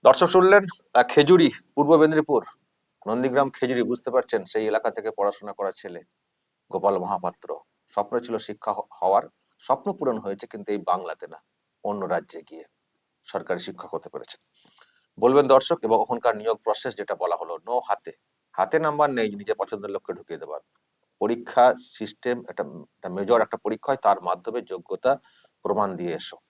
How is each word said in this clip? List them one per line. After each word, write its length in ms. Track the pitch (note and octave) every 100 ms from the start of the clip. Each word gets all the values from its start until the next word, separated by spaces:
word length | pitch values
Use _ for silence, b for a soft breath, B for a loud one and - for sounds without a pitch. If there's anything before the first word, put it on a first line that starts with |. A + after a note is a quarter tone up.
দর্শক 240 | B2+ C3+ F3
শুনলেন, 360 | F#3 F#3 G3+ G3 - _
আহ, 80 | - B2
খেজুরি, 420 | - D3 F3+ D3+ - _
পূর্ব 220 | - C#3+ D#3+
মেদিনীপুর, 500 | D#3 D#3 D3+ A#2+ - _ _ _ _ _ -
নন্দীগ্রাম 440 | A#2 C3 B2+ C3+
খেজুরি, 320 | - B2+ B2
বুঝতে 280 | A2 A#2+ -
পারছেন, 340 | B2 A#2+ A2+
সেই 220 | F#2+ A2 A2
এলাকা 240 | G#2 A#2+
থেকে 200 | A2+ G#2+
পড়াশোনা 420 | G#2+ G2+ G2 G#2
করা 200 | G2 G2
ছেলে 300 | F#2 G2 F2 E2+ _ _ _ _ _ _
গোপাল 280 | - G2 G2
মহাপাত্র। 640 | F2+ F#2+ F2+ - - D2+ _ _ _
স্বপ্ন 320 | - G#2 B2
ছিল 180 | A#2+ A2
শিক্ষা 340 | - G#2 -
হ-, 100 | G2+ -
হওয়ার, 320 | - F#2 G2 - _ _ _
স্বপ্ন 340 | - C3 -
পূরণ 260 | F#3 C#3 A2+
হয়েছে, 280 | G2+ G2 -
কিন্তু 260 | A2 G2+
এই 60 | G#2
বাংলাতে 480 | F2+ F#2 F2 D#2 -
না, 160 | D#2 _ _ _ _
অন্য 220 | G#2 G2+ F#2+
রাজ্যে 360 | E3+ - -
গিয়ে 220 | D2+ D#3+ - _ _ _ _ _
সরকারি 360 | - G2 - F2+
শিক্ষক 340 | - F#2 -
হতে 140 | E2 -
পেরেছেন। 320 | - - - _ b b b b b b -
বলবেন 260 | A#2+ C#3 C3+
দর্শক, 320 | C3+ - E3
এবং 180 | A2 A2+
ওখানকার 360 | G#2+ A#2+ A#2+ G#2+
নিয়োগ 220 | G#2+ A2
প্রসেস 380 | - G#2+ C3 A2
যেটা 180 | G2
বলা 220 | F2 F2 E2+
হলো, 200 | E2 E2
no 240 | G#2+ B2 -
হাতে, 240 | - - - _ _ _
হাতে 260 | - F#2+ D#3+
নাম্বার 320 | D#3 D3 D3
নেই 240 | B2+ A2
নিজের 200 | G2+ G2+ G#2+
পছন্দের 320 | G2 G#2 G2+
লোককে 220 | F#2+ -
ঢুকিয়ে 260 | F2 - D#2+
দেওয়ার। 220 | D2+ D2+ _ _ _ _ _ _
পরীক্ষা 540 | G#2 A#2 A#2 - B2 -
সিস্টেম 640 | - - G#2+ - B2 B2 -
একটা, 160 | - G2+ F2 D2 _
একটা 120 | F#2
মেজর 320 | F#2 G2 -
একটা 160 | - A2+
পরীক্ষা 360 | A2 A2 -
হয়, 40 | C3+
তার 240 | G#2+ G2
মাধ্যমে 420 | F2+ F2+ A2+ A#2
যোগ্যতা 560 | G2 F2+ - F#2 B2 A#2 b b b _
প্রমাণ 340 | A2 G#2 G2+ F2
দিয়ে 180 | F2
এসো। 220 | D#2+ - -